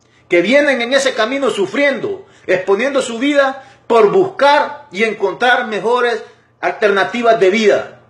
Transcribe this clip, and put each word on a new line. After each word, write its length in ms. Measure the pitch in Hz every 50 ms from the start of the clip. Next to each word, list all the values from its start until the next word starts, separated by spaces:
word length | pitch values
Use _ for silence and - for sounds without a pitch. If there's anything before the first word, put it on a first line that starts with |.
| _ _ _ _ _ -
que 120 | 175 175
vienen 400 | 170 202 262 285 294 285 262 240
en 100 | 233 233
ese 220 | 269 262 269 262 -
camino 360 | 233 214 226 269 277 277 226
sufriendo, 760 | 202 202 196 - - 269 285 277 262 208 147 104 98 - - _ _ _ -
exponiendo 560 | - 185 180 - - 196 196 247 285 269 262
su 180 | - 240 233 226
vida 440 | 262 285 294 285 277 269 269 - - - - _ _ -
por 240 | 233 226 214 196
buscar 760 | 170 196 180 - - - 262 277 294 302 294 - - - - -
y 120 | 180 185 226
encontrar 640 | 220 202 - 190 190 180 - 233 247 247 254 240 220
mejores 540 | 214 190 175 226 240 247 240 240 226 220 - - - _ _ _ _ -
alternativas 800 | - 180 - - 220 202 202 196 185 - - 240 233 226 220 165
de 100 | 190 185
vida. 500 | 196 226 220 202 170 - - - - - _ _